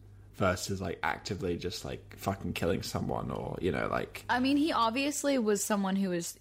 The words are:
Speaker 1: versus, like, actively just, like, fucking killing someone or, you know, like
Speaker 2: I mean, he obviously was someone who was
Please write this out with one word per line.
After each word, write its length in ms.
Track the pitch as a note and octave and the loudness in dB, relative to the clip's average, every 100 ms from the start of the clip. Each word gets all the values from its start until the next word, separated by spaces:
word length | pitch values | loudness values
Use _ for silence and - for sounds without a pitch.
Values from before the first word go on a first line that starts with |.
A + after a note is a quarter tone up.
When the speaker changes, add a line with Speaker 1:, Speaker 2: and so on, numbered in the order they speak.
| - - - - | -20 -20 -20 2
Speaker 1:
versus, 440 | G#3 - - F#2+ | 4 4 0 -4
like, 180 | F2+ - | -2 -2
actively 540 | D#2+ - - F#2+ F#2+ E2+ | -2 -2 -4 -4 -2 -2
just, 280 | F2 - | -2 -6
like, 320 | C#2+ C2 - - | -8 -10 -10 -4
fucking 360 | - G2 F2 | -2 -2 -4
killing 280 | E2+ F2 F#2+ | 0 0 0
someone 480 | - - - A#1 B1 | -2 -2 -2 -2 -2
or, 260 | A1 - - | -4 -4 -2
you 100 | F#2 | 0
know, 160 | C2+ G#1+ | 0 0
like 360 | A#1+ - - - | 0 -2 -8 -2
Speaker 2:
I 120 | B3 | 0
mean, 160 | C4+ C#4+ | 2 4
he 160 | D#4+ | 4
obviously 680 | A3+ A3+ A#3+ C#4 C#4+ C#4+ C4+ | 2 2 2 0 0 2 4
was 240 | G#3+ G3+ | 4 2
someone 340 | - G#3 F#3+ G3 | 2 2 2 2
who 140 | F#3+ | 2
was 280 | F3 E3+ - | 0 -4 -10